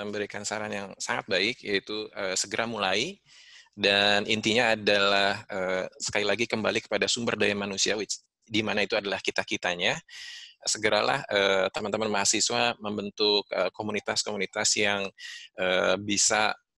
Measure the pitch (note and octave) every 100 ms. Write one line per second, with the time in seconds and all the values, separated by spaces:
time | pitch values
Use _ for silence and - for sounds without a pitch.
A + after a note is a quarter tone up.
0 | G#2 G#2 G2+ G2+ G#2 G#2 G#2+ G#2 G2 F#2
1 | - A#2+ - F#2+ G2 B2 - G2 - G#2+
2 | G#2+ - G2 F#2 G2+ A2 A#2 A2+ G2 G2
3 | D3 G3+ _ - - - - - G2+ G2+
4 | G2+ G#2 G#2 A2 A2 A2 A#2+ A2 G#2 G2+
5 | G2+ G2+ G2 G2+ - G#2 F#2 F#2 F2+ -
6 | - G#2+ G#2 G2+ A#2 A2+ G2+ G#2 - G#2
7 | G2 - A#2 A2 G#2 G2+ G2+ G2 - G#2
8 | G2+ - - _ _ G#2+ G#2+ G2+ G2 A2
9 | G2 F#2+ - - F#2+ G2+ F2+ F2 F#2+ D3+
10 | - - - - - - - - G#2+ G#2
11 | A#2 C3+ - G2+ G2 G2 F#2+ - G#2 G#2
12 | A2 G#2 G2+ G#2+ - A#2+ A#2+ A2+ G#2+ G#2
13 | G2+ - G#2+ G#2 G2 F#2 F#2 - G#2+ G#2
14 | - A2 - G#2 F#2+ - G#2+ - G#2 G2+
15 | G2 - - - - - F#2 F#2 F#2+ F#2
16 | G#2 G2+ - G#2+ G#2+ - _